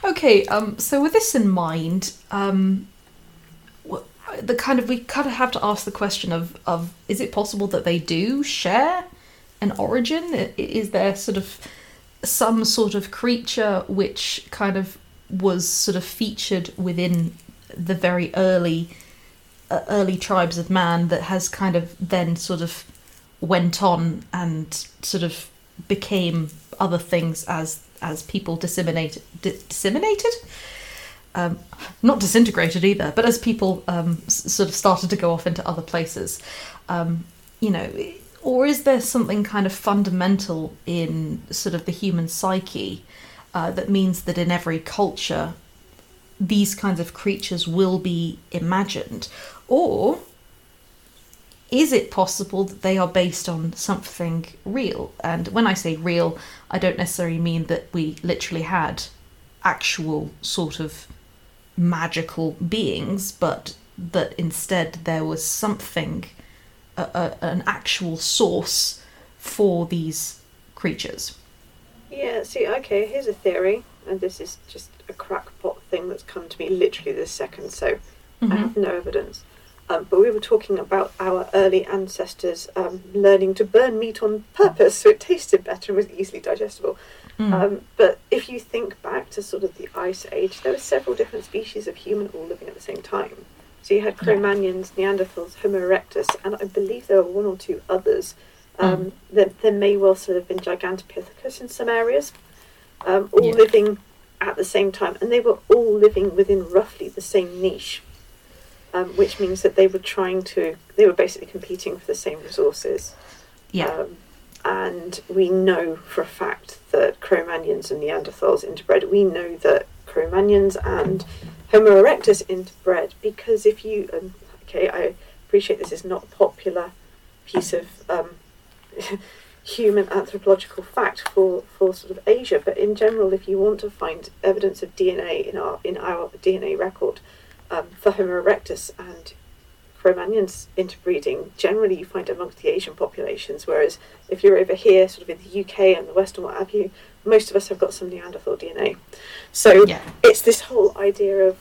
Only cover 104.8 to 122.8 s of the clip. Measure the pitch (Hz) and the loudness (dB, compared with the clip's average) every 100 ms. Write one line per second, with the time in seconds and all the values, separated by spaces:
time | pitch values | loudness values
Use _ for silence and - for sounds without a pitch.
104.8 | 196 190 180 - 226 240 233 202 - 240 | 0 0 -4 -2 2 2 4 0 6 6
105.8 | 226 208 208 202 196 185 196 196 170 185 | 8 6 6 6 0 2 4 2 4 2
106.8 | 214 - 135 - - 202 175 180 185 - | 2 -8 -12 -10 0 0 0 -2 -2 -2
107.8 | - - - - - - _ - - - | -12 -14 -16 -20 -20 -20 _ -20 -20 -20
108.8 | - 180 185 185 196 - 190 190 180 - | -6 -4 -2 2 2 2 -2 2 2 6
109.8 | 190 190 185 - 185 185 185 - 160 156 | 4 4 -6 -2 -2 -2 -2 -2 -4 -6
110.8 | _ - 208 180 - - - 185 - 180 | _ 6 6 6 0 -2 -12 -14 -10 -8
111.8 | 190 185 - - - 156 - - - - | -8 -8 -8 -6 -6 -10 -10 0 0 0
112.8 | - 135 - - - - - - _ 185 | -6 -6 -8 -18 -20 -20 -20 -20 _ -4
113.8 | 160 160 - - - - - - 185 190 | -2 -4 -8 -10 -20 -20 -20 -8 -4 -4
114.8 | 190 175 175 - - 185 180 190 190 175 | -4 -6 -10 -14 -4 2 4 4 4 2
115.8 | 170 160 - - 160 - - - - - | -2 -6 -6 -6 -6 -6 -6 -6 -12 -20
116.8 | - 147 - - - 175 170 165 160 - | 0 2 2 0 0 0 0 -6 -4 -4
117.8 | - 151 151 160 - - - - 202 - | -4 -6 -4 -4 -8 -2 2 2 -2 -10
118.8 | - 196 190 202 190 170 175 170 156 - | 2 2 4 4 4 0 -6 0 2 2
119.8 | - - - 165 160 185 202 202 196 190 | 0 -18 -6 -4 0 2 6 6 4 0
120.8 | - 185 277 190 - - - - - 214 | -4 0 0 -2 -6 -16 -18 -18 6 8
121.8 | 214 196 240 - - 202 - 185 185 - | 10 10 10 8 4 4 2 -8 -8 -4